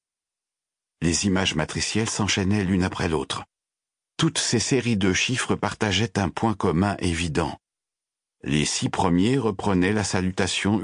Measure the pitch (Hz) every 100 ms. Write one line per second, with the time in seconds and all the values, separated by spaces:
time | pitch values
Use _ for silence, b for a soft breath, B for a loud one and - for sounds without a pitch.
0 | _ _ _ _ _ _ _ _ _ _
1 | 80 85 101 95 95 - 78 80 - 104
2 | 113 - 101 - 95 107 92 95 92 -
3 | 85 78 67 - - _ _ _ _ _
4 | _ - 160 160 - 117 - 135 117 110
5 | 98 90 - 123 - 95 101 - 107 92
6 | 113 - 92 - 113 104 101 80 101 95
7 | 92 82 85 73 76 - _ _ _ _
8 | _ _ _ _ - 76 73 - 123 -
9 | 95 87 101 135 110 95 104 92 90 107
10 | 98 98 92 92 95 - 95 107